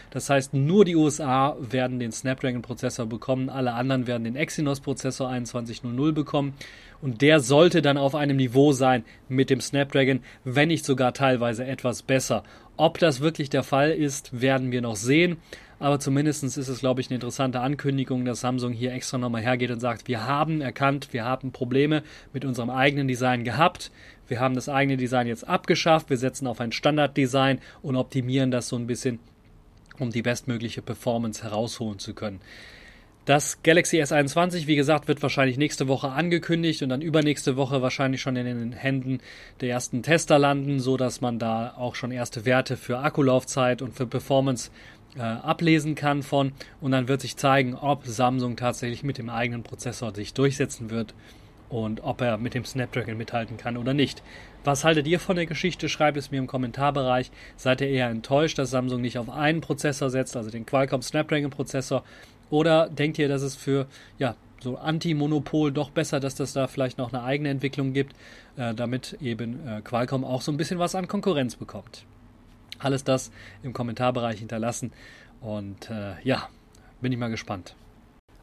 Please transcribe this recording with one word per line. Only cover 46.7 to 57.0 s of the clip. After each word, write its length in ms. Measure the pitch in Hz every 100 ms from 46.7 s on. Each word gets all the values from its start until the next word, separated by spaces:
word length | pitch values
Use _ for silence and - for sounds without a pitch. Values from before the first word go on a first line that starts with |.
| -
Und 100 | 135
dann 160 | 131 123
wird 140 | 135
sich 140 | 120 -
zeigen, 380 | 139 135 127
ob 320 | 127 143 139 127
Samsung 520 | 110 127 131 123 113
tatsächlich 440 | 123 113 120 117
mit 160 | 143 123
dem 120 | 117
eigenen 320 | 117 120 120
Prozessor 500 | 110 110 127 110 113
sich 220 | 101 104 -
durchsetzen 560 | 139 135 131 - 113
wird 240 | 113 110 - - - - - -
und 360 | 117 110 110
ob 180 | 135 123
er 160 | 123 107
mit 160 | 117
dem 100 | 127
Snapdragon 540 | 107 131 123 131 110 110
mithalten 400 | 113 120 113 110
kann 180 | 120 120
oder 180 | 120 131
nicht. 260 | 135 - - - - -
Was 200 | - 139
haltet 240 | 160 160 143
ihr 120 | 170
von 160 | - 180
der 120 | 165
Geschichte? 420 | 151 185 - 151
Schreibt 280 | - 151 147
es 120 | 139
mir 80 | 139
im 80 | 127
Kommentarbereich. 880 | 131 123 113 143 143